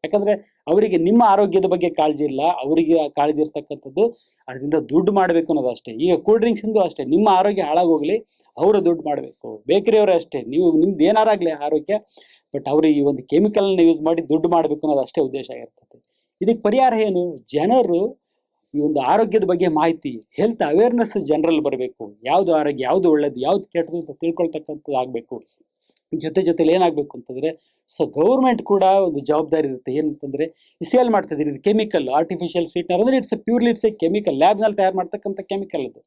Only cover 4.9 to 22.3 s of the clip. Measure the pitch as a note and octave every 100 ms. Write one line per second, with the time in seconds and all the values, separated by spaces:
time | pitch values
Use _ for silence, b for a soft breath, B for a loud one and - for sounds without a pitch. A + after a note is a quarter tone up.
4.9 | D3+ F#3 G3 F#3 E3+ E3 D#3 B2+ A#2 -
5.9 | A2+ E3+ F3 - A3 A#3 G#3 G#3+ G#3+ F3
6.9 | - C3 D#3+ G#3 F#3 G3+ G3 D3+ E3 F3
7.9 | D#3 D3 A3 - _ _ - F3 G#3 E3+
8.9 | E3 D#3 C#3 - _ A2+ G#2+ B2+ F#3+ G#3
9.9 | G#3+ G#3 E3+ E3 C#3 A2+ C#3+ F3+ D#3 F3+
10.9 | E3+ E3 G#3+ A3 G#3 E3+ D3 D3 D3+ D3+
11.9 | G#3 _ b b b b C#3 C3+ D3 D#3
12.9 | D3 C#3+ C3+ - D#3 G#3 G#3 G3 F#3 E3
13.9 | D#3 D#3 E3+ E3 D#3+ E3+ E3+ D3+ D3 D3+
14.9 | C#3 B2 - C3 C3+ B2+ B2 A#2 _ _
15.9 | _ _ _ _ _ F#3+ A3+ G#3 B3+ C4
16.9 | A3 G#3+ F3+ F3 C#3+ _ D3 F3+ B3+ G3
17.9 | E3+ A3 - _ _ _ _ _ D3 D3
18.9 | C#3+ C3 G3 A3 A3 F#3+ F3+ F3+ D#3 E3
19.9 | E3 C#3+ A#2 _ - G#3+ A3+ D#3 D#3+ A#3+
20.9 | A#3+ A3 G3+ C#3+ D#3 D#3+ D#3 D3 C3 B2
21.9 | _ G#2 G#2 A#2+